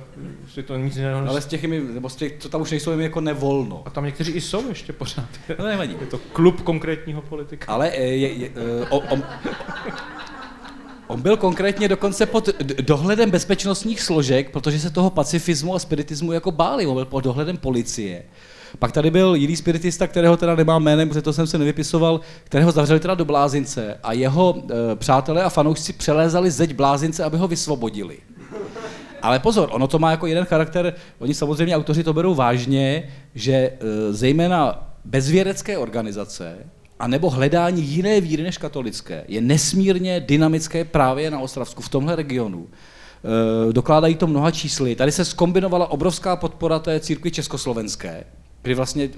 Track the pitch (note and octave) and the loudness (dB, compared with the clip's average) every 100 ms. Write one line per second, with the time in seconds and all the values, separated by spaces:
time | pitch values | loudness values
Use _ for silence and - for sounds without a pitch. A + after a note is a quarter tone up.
0 | - C#3 C#3 C3+ - - C#3 C3 C3+ C3+ | -14 -16 -16 -16 -16 -14 -8 -6 -4 -4
1 | C3+ C3+ C3+ C#3 C#3 D#3+ D#3+ D#3+ C3 A#2+ | -4 -2 -2 -4 -4 -4 -2 -4 -4 -6
2 | B2+ - D3 - - D#3+ D3+ D3+ E3 D#3+ | -10 -6 -8 -8 -6 -6 -2 -2 -2 -2
3 | D#3+ E3 D#3 C#3 C#3 C#3 A2+ F2 - D3 | -2 -2 -2 -2 0 0 -2 -8 -10 -6
4 | C#3+ C#3 E3 E3 - G3 B3+ G3 - - | -6 -4 -4 -4 -4 -4 -4 -6 -10 -8
5 | C3+ - A#2+ - - E3 G#3 G3+ C#3+ - | -8 -8 -10 -10 -10 -6 -4 -2 -4 -6
6 | C3 - - - E3+ F3 - D#3+ D#3 D#3 | -8 -8 -6 4 4 4 0 -4 -4 -6
7 | D#3 D3+ D3+ D3+ D3 D3 - A2+ D#3+ C3+ | -6 -10 -10 -12 -12 -12 -4 0 0 0
8 | B2+ C3 C3+ A#2+ A#2+ B2 A#2 A#2 B2 C#3 | 0 0 -2 -2 -8 -6 -4 -4 0 -2
9 | - C3+ - - - - - - - - | 0 -4 -4 -8 -10 -10 -10 -12 -10 -12
10 | - - - - - - - - - - | -12 -14 -16 -16 -16 -18 -18 -18 -18 -18
11 | - A#2+ D3+ G#3+ F#3 E3+ G3 G3+ G#3 F#3+ | -10 -2 2 4 2 2 0 0 0 2
12 | G3+ - G#3 A3+ G#3+ G3+ C#3 C3+ C3 C#3+ | 0 0 2 2 0 -2 -4 0 2 2
13 | F3 G#3+ A3 F3 - F#3+ G3 F#3 A3+ G#3+ | 2 4 4 2 2 0 0 -2 -2 -4
14 | - D#3 C3 C3 C#3 D3 D3 D3+ E3 E3 | 0 2 4 2 0 -2 -2 0 0 2
15 | F#3 D#3+ C#3 E3+ F3 D3 E3 F#3 - D3+ | 2 2 0 0 0 -2 -2 -4 -2 -4
16 | D3 D3 E3+ E3 F#3+ D#3+ E3 C4+ E3 C3 | -4 -4 -2 -2 -2 0 0 0 0 -2
17 | C3 C3+ C3 B2 D#3 F3 C3+ B2 A2+ - | -2 -2 -2 -2 -2 -4 -2 -2 -2 -6
18 | G2 F2 - - - - - - A#2+ D#3 | -6 -8 -14 -20 -20 -20 -20 -4 -2 2
19 | D#3 E3+ F#3+ E3 C#3+ D#3+ F3 E3 F3 - | 2 4 4 4 2 0 -2 0 -2 -2
20 | F#3 F3 E3+ E3+ E3+ E3 D#3+ D#3+ D3+ D3+ | -2 4 4 4 4 4 4 4 6 4
21 | D#3+ D3 D#3 D3 D#3 E3 D3 D3+ D3 E3 | 4 0 0 0 0 0 0 0 0 2
22 | E3 E3 - - - C#3 E3 D#3 D3 D#3 | 2 2 -4 -18 -2 4 6 6 4 4
23 | F3 F3+ D3+ D3 C#3+ C#3+ A#2+ - G#2+ - | 4 0 2 2 2 2 -2 -4 -6 -6
24 | A2+ A#2 C3 D3+ F3+ - - A#2 A#2 G#2+ | -4 0 2 4 4 2 -2 -2 -2 0
25 | - C3+ C3+ D#3+ F#3 - D3+ D#3 - - | 4 4 4 2 2 2 2 0 -4 -4
26 | - D3+ E3 F3 F3+ C3 E3 C3+ C#3 C#3 | 0 2 4 4 2 2 0 2 2 2
27 | D#3+ D#3 D#3 D#3+ F#3 E3 - C#3 A2+ G#2 | 0 -2 -2 0 0 -2 -2 -2 -2 -4
28 | F2+ C#2+ - - - - - - - - | -8 -12 -20 -20 -14 -12 -12 -12 -14 -14
29 | - - A2+ C3 G#3+ G#3+ D3+ A2+ C3+ D#3+ | -18 -4 2 2 4 2 2 2 2 4
30 | D#3+ D#3+ E3+ E3 F3+ D#3+ D#3+ F3+ F3 F3 | 4 2 0 0 2 2 2 0 -2 -4
31 | - - B2 D3 D3 D3+ E3+ D#3+ D3 D3+ | -14 -6 -4 -2 -2 0 2 2 2 0
32 | D#3+ D#3 F3+ D#3 A#2+ B2 B2 C3+ C3+ D3+ | 2 2 2 4 4 2 2 2 2 0
33 | F3 - - A#2+ A2+ C3 B2+ - A2 G#2+ | -6 -14 -18 -4 2 4 2 0 -4 -2
34 | G#2+ G#2 B2+ D#3 F3 F3+ C3 - - - | -2 2 2 4 4 2 2 -2 -8 -12
35 | - C3+ C3+ F3 F#3+ F#3+ - F#3+ A2+ A#2 | -2 0 4 4 2 -2 -6 -4 -4 -4
36 | A2 G2+ F#2+ - E2+ F2+ C3+ - - - | -4 -6 -10 -10 -12 -14 -18 -20 -20 -6
37 | A#2 C3+ E3+ B2+ C#3 E3+ F3 F3+ C#3+ D#3 | -2 2 2 2 4 4 2 0 0 0
38 | G3 G#3+ E3+ D3+ F3 - D#3 C#3+ A#2+ G2 | 2 2 2 -2 -4 -6 -8 -6 -8 -8
39 | - D#2+ - G#2+ A#2 D3+ - F#3 G3 F3+ | -10 -12 -6 0 2 4 4 4 4 2
40 | F#3 F3+ B2 D3 D#3 D#3+ D#3 E3 E3 D3+ | 0 -2 2 4 4 2 0 -4 0 4
41 | C3 C3 D#3 D3 C3 C#3 A#2 - A2+ C#3 | 4 2 -2 -4 -6 -8 -8 -10 -2 0
42 | D3 E3 C#3+ B2+ A2 F2 E2+ - - - | 0 -2 -2 -2 -2 -6 -12 -18 -20 -20
43 | - - - A2+ A2+ A2+ A2+ A#2 C#3+ D#3 | -20 -10 0 2 4 4 4 2 4 4
44 | D#3+ D#3+ E3+ C#3+ D#3+ D#3 D3+ - B2+ A#2 | 4 2 2 2 2 0 -4 -2 -2 2
45 | C#3 D3+ E3+ - F3 F#3 F#3 F3 E3+ C#3+ | 2 2 -2 0 2 2 2 2 0 0
46 | F3 E3 F#3+ F3+ D#3+ - E3 D#3+ E3 D#3 | 0 0 -2 -2 -4 -4 0 0 0 -2
47 | D#3 C#3+ E3+ - C#3+ C3+ C3+ A2+ G#2+ - | -2 -4 -4 -4 -6 -6 -4 -4 -6 -8
48 | F#2 E2 - - - - B2 B2+ C3 D3 | -10 -12 -16 -20 -20 -8 -2 -2 -2 -2
49 | C#3 | -6